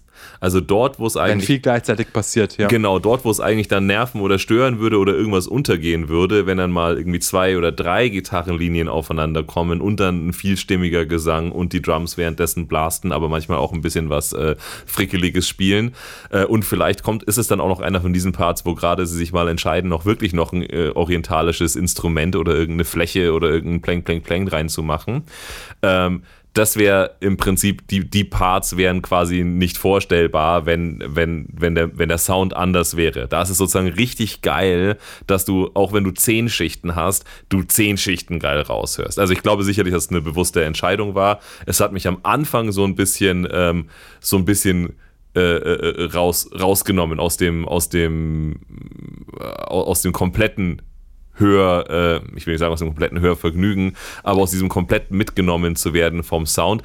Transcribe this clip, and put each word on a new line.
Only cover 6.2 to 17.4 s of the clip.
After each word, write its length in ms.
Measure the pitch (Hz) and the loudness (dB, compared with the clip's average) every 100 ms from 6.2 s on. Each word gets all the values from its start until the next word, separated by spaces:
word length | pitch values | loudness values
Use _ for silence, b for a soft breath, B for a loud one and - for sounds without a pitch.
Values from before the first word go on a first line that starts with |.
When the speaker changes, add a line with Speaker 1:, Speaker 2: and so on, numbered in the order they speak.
| 92 104 92 | 2 2 2
Speaker 1:
wenn 120 | 92 | 0
dann 120 | 90 | 0
mal 260 | 87 85 82 | 0 0 0
irgendwie 220 | 82 87 | -2 -4
zwei 380 | - 95 92 92 | 0 0 2 2
oder 140 | 85 | 0
drei 360 | 78 85 92 123 | 0 0 0 0
Gitarrenlinien 800 | 95 87 87 85 85 85 82 82 | -2 -4 -4 -2 -2 0 0 -2
aufeinander 540 | 67 78 80 78 80 | -4 -4 -2 -2 -2
kommen 380 | 78 - 87 85 | -4 -2 -2 -2
und 180 | 101 104 | -2 0
dann 300 | 95 90 82 | 0 0 -4
ein 40 | |
vielstimmiger 720 | 87 98 95 - 92 90 85 80 | -4 -2 -2 0 0 0 0 0
Gesang 440 | 82 82 80 85 | 0 0 0 -2
und 220 | 87 90 | -2 -2
die 100 | 87 | -2
Drums 360 | 78 80 85 - | 0 -2 -2 -4
währenddessen 500 | 85 80 - - 78 | -4 -2 -2 -4 -4
blasten, 420 | 80 80 - 92 | -2 -2 -2 -4
aber 180 | 76 80 | -2 -2
manchmal 300 | 78 78 82 | -2 -2 -2
auch 140 | 76 | -2
ein 80 | 85 | -4
bisschen 300 | 82 85 80 | -4 -2 -2
was, 220 | 73 - | -2 -2
äh, 220 | - 76 76 B B - | -2 -2 -2 B B -8
Frickeliges 640 | - 95 95 87 90 - | -4 -2 0 0 0 -2
spielen. 460 | - 95 101 120 B B B B | 0 2 2 0 B B B B
Äh, 140 | 98 | 0
und 200 | 95 110 | 2 2
vielleicht 380 | 101 92 82 101 | 0 2 2 2
kommt, 220 | - 107 | -2 -2
ist 140 | - | -2
es 100 | 104 | -2